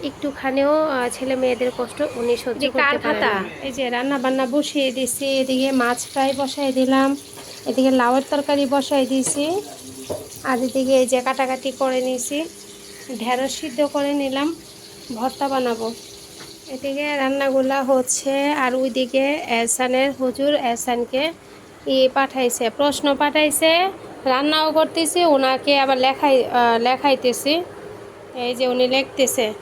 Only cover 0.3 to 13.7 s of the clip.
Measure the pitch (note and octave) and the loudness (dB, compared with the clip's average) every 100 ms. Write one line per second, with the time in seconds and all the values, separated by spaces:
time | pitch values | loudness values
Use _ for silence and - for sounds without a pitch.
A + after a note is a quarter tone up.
0.3 | C#4 C4+ C4 C#4 D4+ D#4 C4+ B3 - C4 | -4 -2 2 4 4 2 0 -2 -4 -4
1.3 | C4 B3+ A#3+ B3+ B3 B3 - D4 - A#3 | 0 0 2 -2 -2 -6 -4 -4 -2 -2
2.3 | A#3+ - A3+ C#4 C#4 C#4+ C#4+ - D#4 C4+ | 0 -2 -2 -2 2 2 2 -2 0 0
3.3 | G3+ G3 - C4+ B3+ B3+ A#3+ C4 C#4+ B3+ | 0 -4 -10 -10 -6 -4 -2 -2 0 0
4.3 | C4 C4 C#4+ D4 D4 C4+ B3 B3+ - C#4 | 0 0 0 0 0 0 0 -4 -2 -2
5.3 | C4+ C4 C4 C4+ C4+ A#3+ B3 - C4+ C4+ | 0 0 0 2 2 0 0 -4 -2 0
6.3 | C4+ C4+ C#4 C#4 C4 B3+ C4+ C4+ C#4 - | 0 -4 -2 -2 2 2 4 2 0 -8
7.3 | - - - - A#3 C4 C4 A#3+ B3+ C4+ | -18 -18 -10 -4 2 4 4 4 2 0
8.3 | D4 C#4+ C#4+ C#4 C#4 C#4 C#4+ C4 C4+ B3+ | -2 0 0 2 0 0 0 2 0 0
9.3 | C#4+ D4 F#4 G4+ - - - C4 - - | -2 -2 -2 -6 -16 -16 -16 -10 -10 -12
10.3 | - C4+ B3 B3+ C4 C4 C4+ B3 B3+ B3+ | -10 -2 -2 0 0 4 4 4 2 0
11.3 | C4 C4 C4 C4+ B3+ C4 B3+ B3+ B3+ - | 0 -2 -2 -6 -2 0 0 0 -2 -4
12.3 | C#4+ E4 - - - - - - A#3+ A3+ | -4 -6 -10 -20 -20 -20 -18 -12 -6 -2
13.3 | B3 C4 - D#4 | -2 -2 -4 -8